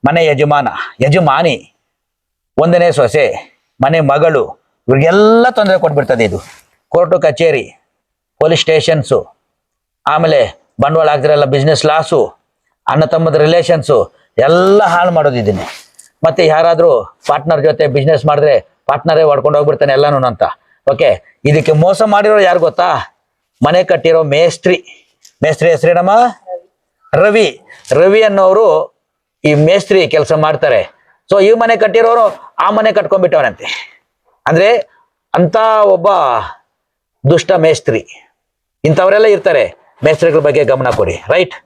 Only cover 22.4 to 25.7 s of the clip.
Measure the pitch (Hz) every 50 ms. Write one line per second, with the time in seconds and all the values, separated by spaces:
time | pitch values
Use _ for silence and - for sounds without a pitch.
22.4 | 196 185 175 180 160 165 - - 175 180 160 131 - - _ _ _ _ _ _
23.4 | _ _ _ _ 123 143 160 180 185 - 185 156 - - 165 165 160 147 139 147
24.4 | 165 170 165 - _ 180 180 - - - - _ _ _ _ _ _ _ _ _
25.4 | - 156 156 - 156 170